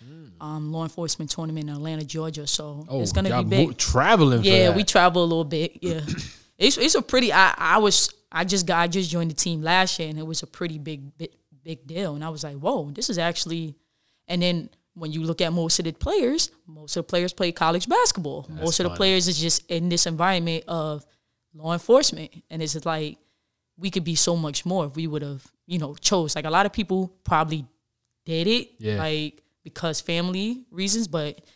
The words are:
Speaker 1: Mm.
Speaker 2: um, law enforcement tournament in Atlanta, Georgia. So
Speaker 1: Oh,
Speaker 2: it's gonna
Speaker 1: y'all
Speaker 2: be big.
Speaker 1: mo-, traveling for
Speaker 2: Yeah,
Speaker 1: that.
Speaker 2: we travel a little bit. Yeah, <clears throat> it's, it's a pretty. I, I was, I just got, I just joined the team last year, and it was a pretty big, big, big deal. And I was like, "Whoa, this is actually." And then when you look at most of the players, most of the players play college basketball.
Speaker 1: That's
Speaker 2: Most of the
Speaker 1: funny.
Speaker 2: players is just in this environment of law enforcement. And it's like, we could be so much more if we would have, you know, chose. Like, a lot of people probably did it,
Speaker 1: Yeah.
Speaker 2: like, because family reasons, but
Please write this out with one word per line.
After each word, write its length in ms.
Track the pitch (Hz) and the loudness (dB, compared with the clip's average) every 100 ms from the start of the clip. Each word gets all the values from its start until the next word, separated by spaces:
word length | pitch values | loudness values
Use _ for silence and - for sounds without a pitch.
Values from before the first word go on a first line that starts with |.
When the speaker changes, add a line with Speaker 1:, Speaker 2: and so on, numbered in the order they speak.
Speaker 1:
Mm. 280 | 120 160 147 87 | -20 -20 -20 -16
Speaker 2:
um, 300 | 156 156 151 | -10 -8 -6
law 100 | 160 | -6
enforcement 460 | 160 - 165 - 151 | -6 -6 -6 -6 -6
tournament 380 | - 160 156 147 | -6 -6 -6 -8
in 60 | 147 | -8
Atlanta, 280 | 156 156 | -8 -8
Georgia. 440 | 147 160 160 156 143 | -8 -8 -8 -8 -4
So 360 | - 151 147 160 | -6 -6 -12 -6
Speaker 1:
Oh, 120 | 135 | -4
Speaker 2:
it's 100 | - | -2
gonna 180 | 190 190 | 0 0
Speaker 1:
y'all 140 | 123 | 0
Speaker 2:
be 60 | 110 123 | 2 4
big. 100 | 160 | 4
Speaker 1:
mo-, 60 | |
traveling 680 | - - 123 165 220 143 120 | 2 0 4 6 6 6 6
for 60 | 190 | 6
Speaker 2:
Yeah, 200 | 190 185 | 6 6
Speaker 1:
that. 60 | 180 | 4
Speaker 2:
we 80 | |
travel 400 | 202 196 180 175 | 4 6 6 6
a 40 | 170 | 2
little 180 | 165 151 | 2 0
bit. 320 | 156 170 - | -2 -4 -6
Yeah, 200 | 175 160 151 - - | -6 -6 -6 -8 -10
<clears throat> 260 | - _ - | -16 _ 2
it's, 200 | 226 - | 2 4
it's 180 | 254 - | 2 2
a 60 | |
pretty. 280 | - 254 240 | 2 2 4
I, 220 | 160 190 - | 6 6 4
I 220 | 160 196 | 2 4
was, 320 | 208 - - - _ | 4 2 0 -4 _
I 120 | 165 | -4
just 220 | 180 196 175 | -2 0 0
got, 140 | 170 | 2
I 80 | 175 | 2
just 240 | 185 175 | 0 -2
joined 180 | 170 165 | -2 -2
the 60 | 151 | -2
team 260 | 180 165 | -2 -2
last 380 | 156 185 185 - | 2 4 4 -2
year, 100 | 160 | -6
and 80 | 156 | -8
it 80 | 160 | -8
was 160 | 160 | -8
a 60 | 151 | -8
pretty 320 | - 175 156 | -8 -8 -8
big, 360 | 147 151 139 - | -10 -12 -14 -14
big, 140 | 165 _ _ 135 | -16 _ _ _
big 220 | 160 160 135 | -14 -14 -10
deal. 300 | 165 190 147 | -6 -6 -6
And 80 | |
I 60 | 160 | -8
was 140 | 151 | -8
like, 120 | 147 143 | -10 -6
"Whoa, 340 | 170 254 147 | -2 -2 -4
this 220 | 143 156 | -6 -4
is 80 | 180 | -2
actually." 560 | 170 165 165 165 160 143 _ _ _ _ - | -2 -2 -4 -4 -6 -10 _ _ _ _ -6
And 140 | 175 | 0
then 280 | 180 170 - _ _ - | 2 0 -4 _ _ -12
when 160 | 156 | -8
you 100 | 156 | -4
look 180 | 160 165 | -2 0
at 100 | 170 | 0
most 280 | 170 165 - | 0 0 0
of 60 | 165 | -2
the 60 | |
players, 580 | - 220 403 247 320 - _ - | -4 -2 0 2 0 -2 _ -20
most 300 | 156 151 175 | -20 -8 -6
of 100 | 165 | -2
the 40 | |
players 240 | 180 180 | -2 -2
play 180 | - 180 | -2 -2
college 380 | - 160 170 226 | 0 2 2 2
basketball. 540 | 392 494 - 147 139 143 | 2 4 2 -4 -8 -10
Speaker 1:
That's 140 | 156 | -4
Speaker 2:
Most 180 | 165 165 | 0 0
of 40 | 180 | 0
the 40 | |
Speaker 1:
funny. 60 | - | 2
Speaker 2:
players 300 | 190 185 175 | 4 4 2
is 100 | 151 | 0
just 300 | 165 160 - | 0 0 -2
in 200 | 170 175 | -2 0
this 160 | 170 175 | 0 0
environment 580 | 160 180 185 170 165 - | 2 2 2 0 -4 -4
of 360 | 170 156 151 - _ _ _ _ | -4 -4 -6 -12 _ _ _ _
law 200 | 156 160 | -10 -4
enforcement. 580 | 170 - 254 285 156 156 - - | -2 4 4 4 -2 -10 -18 -12
And 120 | 160 | -8
it's 240 | 156 151 165 | -6 -6 -4
like, 320 | 156 151 - _ _ _ _ _ - | -4 -4 -10 _ _ _ _ _ -10
we 120 | 190 | -4
could 120 | 185 165 | -4 -2
be 100 | 160 | 0
so 200 | - 170 | 2 2
much 280 | 156 143 175 | -2 -4 -2
more 200 | 185 143 | -2 -2
if 100 | 143 | -4
we 120 | 165 | -6
would 140 | 147 | -6
have, 220 | 143 139 - _ - | -6 -12 -16 _ -8
you 120 | 175 | -6
know, 140 | 147 147 | -6 -2
chose. 400 | - 190 156 156 | 0 2 0 -4
Like, 80 | 156 | 0
a 40 | |
lot 140 | 165 202 | 2 2
of 60 | |
people 380 | 214 202 190 185 _ - | 0 -2 -2 -2 _ -2
probably 400 | 160 156 156 127 _ _ _ _ _ - | 0 0 -4 -8 _ _ _ _ _ -6
did 220 | 160 180 | -2 2
it, 220 | 240 - - | 0 -2 -8
Speaker 1:
Yeah. 180 | 107 - | -4 -2
Speaker 2:
like, 460 | 156 156 151 - _ _ | -2 -4 -6 -10 _ _
because 360 | - - 170 151 | -20 -8 -6 -4
family 640 | - 170 175 185 214 247 247 | -4 -2 -2 -2 -4 -6 -10
reasons, 360 | 170 190 220 208 | -6 -2 -2 -2
but 320 | 160 147 - - | -4 -6 -10 -20